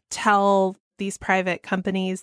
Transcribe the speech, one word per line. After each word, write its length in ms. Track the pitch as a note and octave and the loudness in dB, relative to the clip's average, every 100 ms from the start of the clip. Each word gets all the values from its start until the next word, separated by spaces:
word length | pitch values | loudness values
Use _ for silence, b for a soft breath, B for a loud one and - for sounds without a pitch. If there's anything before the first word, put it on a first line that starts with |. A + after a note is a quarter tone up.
| - | -12
tell 680 | - A3 G3+ G3 G3 F#3+ F#3+ _ - | -4 2 4 4 4 2 -2 _ -10
these 200 | G3 - | -8 -8
private 460 | - F#3+ F#3 E3+ | -2 0 0 -4
companies 580 | - F#3 G3 F#3+ F#3 F#3 | -4 -4 -2 -2 -4 -6